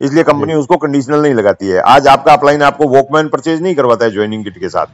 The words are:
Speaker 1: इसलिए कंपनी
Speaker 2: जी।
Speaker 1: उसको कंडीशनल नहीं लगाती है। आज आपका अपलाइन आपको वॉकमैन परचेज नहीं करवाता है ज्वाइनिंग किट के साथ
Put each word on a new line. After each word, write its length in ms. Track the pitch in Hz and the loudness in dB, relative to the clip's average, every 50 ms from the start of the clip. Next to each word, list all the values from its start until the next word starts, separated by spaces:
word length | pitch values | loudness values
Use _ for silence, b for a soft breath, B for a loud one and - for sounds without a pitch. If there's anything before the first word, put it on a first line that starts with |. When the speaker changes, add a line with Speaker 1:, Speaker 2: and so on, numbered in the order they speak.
Speaker 1:
इसलिए 240 | 139 139 139 165 160 | -6 -2 0 0 0
कंपनी 280 | 156 147 143 147 156 | 0 0 -2 -2 -2
Speaker 2:
जी। 60 | 160 151 | -2 -4
Speaker 1:
उसको 180 | 143 - 180 | -2 -2 -2
कंडीशनल 460 | 165 156 147 139 143 131 131 151 147 | -2 -2 -2 -4 -4 -2 -2 -2 0
नहीं 120 | 151 147 135 | 0 0 0
लगाती 340 | 113 101 101 95 - 98 98 | 2 0 0 0 -2 -4 -2
है। 120 | 92 90 | -2 0
आज 260 | - 101 123 143 135 | 2 4 4 4 4
आपका 260 | 139 139 139 135 156 | 4 2 2 4 2
अपलाइन 300 | 151 143 143 143 143 147 | 2 4 4 0 0 2
आपको 260 | 143 143 139 - 151 139 | 0 -2 0 0 -2 2
वॉकमैन 400 | 127 139 135 135 139 156 156 151 | 2 2 2 2 -2 -2 -2 -2
परचेज 340 | - 143 - 165 165 156 | -4 -6 -4 -4 -4 -2
नहीं 120 | 170 190 180 | -2 -4 -2
करवाता 300 | 143 131 120 117 104 117 | 0 0 0 0 0 0
है 60 | 113 | -2
ज्वाइनिंग 340 | 98 101 107 107 110 110 107 | -2 -2 -4 -4 -4 -8 -10
किट 140 | 101 87 90 | -12 -10 -10
के 100 | 90 90 | -10 -6
साथ 180 | 80 87 76 67 | -4 -4 -6 -6